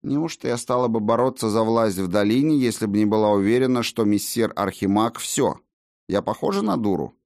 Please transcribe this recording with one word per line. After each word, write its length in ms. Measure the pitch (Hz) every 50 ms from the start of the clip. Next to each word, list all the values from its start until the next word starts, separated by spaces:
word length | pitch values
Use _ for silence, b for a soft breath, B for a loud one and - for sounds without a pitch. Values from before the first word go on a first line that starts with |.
«Неужто 460 | - 104 135 147 165 160 - _ -
я 100 | - 120
стала 300 | 120 - - 123 123 127
бы 120 | 117 113 113
бороться 520 | 104 107 117 117 123 131 131 - 113 110
за 100 | 101 113 113
власть 360 | 110 113 117 113 107 92 92
в 80 | 95
долине, 500 | 90 87 104 104 104 113 131 143 160 156
если 300 | 143 127 117 107 - 113
бы 100 | 104 98
не 80 | 104 107
была 240 | 104 104 110 107 107
уверена, 540 | 104 101 98 101 117 123 131 131 127 123 113
что 200 | - - - 110
мессир 480 | 104 104 104 - - - 117 113 101 -
Архимаг 640 | - 101 98 - - 101 95 98 107 110 117 - -
все? 400 | - - - 147 131 92 - - _ _ _ _ _ _ _ _ _
Я 160 | - 87 101 -
похожа 400 | 95 110 - - 107 98 202 -
на 120 | - -
дуру?» 380 | 131 110 104 95 80 67 - _ _ _